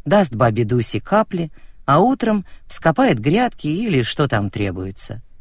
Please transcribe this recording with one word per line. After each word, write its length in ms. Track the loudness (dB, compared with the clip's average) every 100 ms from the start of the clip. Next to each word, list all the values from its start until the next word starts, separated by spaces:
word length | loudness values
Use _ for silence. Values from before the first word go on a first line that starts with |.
Даст 300 | 2 2 2
бабе 320 | 2 2 2 0
Дусе 340 | 0 0 -4
капли, 520 | 0 0 0 -4 -6 -10 -20 -6 2
а 140 | 4
утром 440 | 4 2 0 -2 -4 -14 -14
вскопает 540 | -2 0 4 2 2
грядки 480 | 2 2 0 -2 -4
или 340 | -2 0 0
что 260 | 0 -2 0
там 220 | 0 -2
требуется. 720 | -2 -4 -4 -8 -8 -10 -12 -16 -20